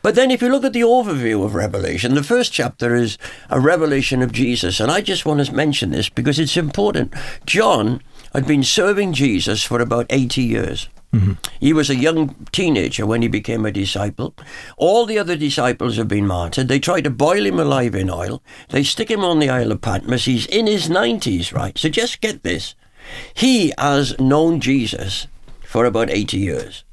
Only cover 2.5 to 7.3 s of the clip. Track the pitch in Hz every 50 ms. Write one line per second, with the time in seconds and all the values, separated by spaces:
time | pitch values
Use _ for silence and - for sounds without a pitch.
2.5 | - - 117 120 - - - 120 117 120 120 110 - - - - - - - -
3.5 | - 135 127 151 175 175 160 151 139 139 135 - 135 127 127 120 110 117 131 120
4.5 | 123 110 - 87 92 - 107 123 165 202 208 - 190 - - 156 151 147 143 135
5.5 | - 147 156 151 139 - 120 90 65 73 113 - _ - 120 151 143 139 160 -
6.5 | - 175 165 147 - - 202 208 - - - - - - - -